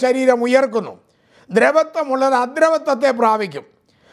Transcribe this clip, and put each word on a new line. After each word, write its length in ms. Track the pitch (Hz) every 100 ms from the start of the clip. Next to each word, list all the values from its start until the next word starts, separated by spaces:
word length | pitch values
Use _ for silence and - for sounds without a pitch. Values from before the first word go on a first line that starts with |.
ശരീരം 340 | 254 254 262 240 240
ഉയർക്കുന്നു. 460 | 254 262 214 156 - _ _ _ _ -
ദ്രവത്വമുള്ളത് 840 | 190 254 311 311 330 285 262 269 254
അദ്രവത്വത്തെ 640 | 247 294 320 320 311 262 269
പ്രാപിക്കും, 540 | 240 233 220 202 143 - _ _ _ _